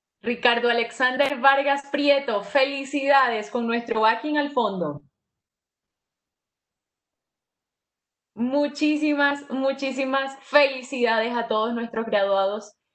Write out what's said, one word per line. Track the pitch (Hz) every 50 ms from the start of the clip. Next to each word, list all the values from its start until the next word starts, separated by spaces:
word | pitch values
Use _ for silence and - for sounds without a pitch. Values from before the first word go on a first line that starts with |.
| _ _ _ _
Ricardo | - 220 240 233 - 247 233 233 226 240
Alexander | 233 240 226 - - - 262 254 254 269 277 269 285 240
Vargas | 240 269 277 277 277 285 277 277 - -
Prieto, | - 294 285 285 277 277 277 - 214 208 208
felicidades | - - 277 269 277 277 277 269 269 - 285 269 277 285 269 254 240 226 214 208 -
con | - 240 233
nuestro | 233 233 233 233 - 226 220
backing | 226 220 226 - - 302 302 302
al | 285 285
fondo. | - 254 226 202 196 180 170 151 143 139 - _ _ _ _ _ _ _ _ _ _ _ _ _ _ _ _ _ _ _ _ _ _ _ _ _ _ _ _ _ _ _ _ _ _ _ _ _ _ _ _ _ _ _ _ _ _ _ _ _ _ _ _ _ _ _ _ _ _ _ _ _ _ _ _ _ _
Muchísimas, | 208 240 254 269 294 294 285 294 - 302 302 302 294 302 302 294 285 285 285 285 285 - -
muchísimas | - 269 269 269 269 269 277 262 240 269 269 262 269 269 269 269 - - -
felicidades | - - 294 285 269 269 254 247 - 277 247 240 226 226 220 220 240 240
a | 240 226 -
todos | 220 214 220 240 233
nuestros | 233 233 226 - 226 220
graduados | 220 214 202 196 196 196 196 196 196 208 220 - - - _ _ _ _